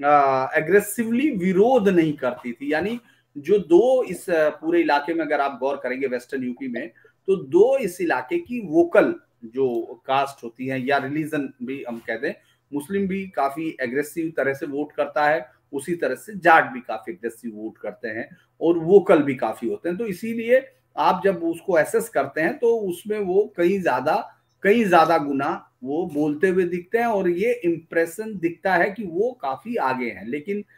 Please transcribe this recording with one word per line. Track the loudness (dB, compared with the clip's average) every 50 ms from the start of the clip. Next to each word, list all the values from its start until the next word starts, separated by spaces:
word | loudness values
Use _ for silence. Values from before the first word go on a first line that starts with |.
| 2
अ, | 4 6 6 6 4 4 2 0 0 0 -2
aggressively | 0 4 4 4 4 2 -2 -6 -4 -2 0 0 0 0
विरोध | 0 0 0 0 4 4 4 6 4 4 4 4
नहीं | 4 4 4 2 0
करती | -2 -2 -4 -4 -4 -8 -10 -10
थी। | -8 -6 -4 -2
यानी | -2 -2 -2 -6 -8 -10 _ _ _ _ _ -18 -8
जो | -2 2 2 2
दो | 4 6 6 6 8 6 4 2 2
इस, | -2 -6 -8 -4 0
अ, | 2 2 2 2
पूरे | 0 -2 -2 0 2 2
इलाके | 4 4 2 0 0 0 -2
में | -2 -2
अगर | 0 0 0
आप | 0 -2 -2 -4
गौर | -4 -4 -4
करेंगे | -4 -6 -6 -6 -4 -4
Western | -4 -4 -6 -8 -8 -8 -6 -6
यूपी | -6 -8 -8 -8 -8
में, | -8 -8 -10 -12 -14 _ _ _ _ _ _
तो | -2 -2
दो | -2 0 2 4 6 6 6 4 2
इस | 0 -2 -4 -4
इलाके | -2 -2 -2 -2 -2 -2 -4 -4
की | -4 -4 -8 -8
vocal | -6 0 2 2 4 4 6 4 4 4 2 -4 _ _ _ _ -20
जो | -10 -4 -2 0 0 0 -2 -4 -6 -10 -12 _
कास्ट | -2 0 0 0 -2 -6 -10 -16
होती | -16 -14 -10 -8
हैं | -6 -6 -4
या | -2 -2 -2
religion | -2 -2 -2 -4 -6 -6 -4 -4 -4 -6 -6 -8 -10 -10
भी | -10 -10 -10 -10 -10
हम | -12 -12
कहते | -8 -8 -8 -6 -6 -8
हैं, | -8 -10 _ _ _ _ _ _ -10
मुस्लिम | -10 -8 -4 -4 -2 -2 -2
भी | -4 -6 -8 -8
काफी | -4 -4 -4 -2 -4 -4 -8 -8 -8 -6
aggressive | -6 -4 -4 -4 -4 -6 -6 -8 -8 -6 -4
तरह | -4 -2 -2 -4
से | -4 -6
vote | -8 -6 -6 -8 -6 -4
करता | -6 -6 -4 -2 0 2 2
है, | 2 0 -2 -8 _ _ _ _ -12
उसी | -10 -6 -6 -6
तरह | -4 -4 -4 -4
से | -6 -10 -12 -8 0
जाट | 4 6 6 6 6 2 -2
भी | -12
काफी | -10 -10 -10 -10 -10 -12 -12
aggressive | -10 -10 -10 -10 -10 -14 -14 -12
vote | -10 -12 -12 -12 _
करते | -12 -14 -12 -10 -10 -10
हैं | -8 -10 -10 -12 -14 -20 _ _ _ -2
और | 0 2 2 2
vocal | 4 6 6 6 8 6 4 4 4
भी | 2 -2
काफी | -4 -4 -6 -6 -4 -6 -6
होते | -6 -6 -6 -6
हैं। | -6 -6
तो | -6
इसीलिए | -6 -8 -8 -8 -8 -8 -6 0 2 2 2 2 0 _ _ _ _ -4
आप | 0 0 2 2 2 2
जब | 0 0 0 -2
उसको | -4 -4 -4 -4 0 2
assess | 2 2 2 0 -2 -2 -2
करते | -2 -2 -2 -2 -2 -2
हैं | 0 0 0 0
तो | 0 0 2
उसमें | 0 -2 -4 -6 -8 -6 -6 -6 -4
वो | -2 0 2 2 0 0 0
कहीं | 0 2 2 2 2 0
ज्यादा, | 0 0 0 0 0 0 -2 -2 -6 -12 _ _ _ _ _ 2
कहीं | 2 4 4 4
ज्यादा | 6 6 6 6 6 4 2
गुना | 2 0 -2 -2 -2 -2 -4 -6 -10 _ _ _ -10
वो | -8 -6 -6 -6
बोलते | -4 -2 -2 -2 -2 -2 0 0 0
हुए | 2 2 0
दिखते | 0 -2 -6 -6 _ -2 -2
हैं | 0
और | 0 0 0 0 0
ये | 0 0 0 -2 -2 -2 -2
impression | -2 -2 -4 -4 -6 -2 -2 -2 -2 -4 -8 -10 -8 -8 -4
दिखता | -4 -4 -4 -4 -2 0 2
है | 2 2 2
कि | -2 -4 -8
वो | -6 -2 -2 -2 -2 -2 -4 -6
काफी | -6 -6 -6 -6 -8 -6
आगे | -2 -2 -2 -2 -2 -4 -6
हैं। | -8 -10 -10
लेकिन | -8 -8 -8 -6 -6 -8 -8 -8 _ _